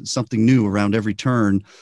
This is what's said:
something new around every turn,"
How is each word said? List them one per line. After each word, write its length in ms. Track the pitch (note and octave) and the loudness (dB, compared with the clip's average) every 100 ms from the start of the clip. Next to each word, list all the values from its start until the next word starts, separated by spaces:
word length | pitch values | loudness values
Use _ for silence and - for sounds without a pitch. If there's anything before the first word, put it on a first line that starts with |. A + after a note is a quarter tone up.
| G#2 | -8
something 380 | - G#2+ A2 | -8 -4 0
new 220 | A2+ C3 G#2 | 4 4 2
around 300 | G2+ G2+ A2 | 0 0 0
every 180 | G#2+ | -2
turn," 480 | G2+ C3 B2 G#2 G2 - - | -4 -2 0 2 0 -2 -20